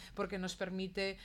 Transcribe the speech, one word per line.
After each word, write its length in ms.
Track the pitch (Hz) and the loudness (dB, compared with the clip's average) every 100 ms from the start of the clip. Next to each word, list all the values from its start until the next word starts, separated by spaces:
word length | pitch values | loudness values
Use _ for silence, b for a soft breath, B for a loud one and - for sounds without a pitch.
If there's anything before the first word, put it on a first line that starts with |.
| B - | B -2
porque 240 | 190 196 | 0 2
nos 160 | 185 - | 0 0
permite 640 | 180 185 185 185 196 190 | -2 0 0 2 2 0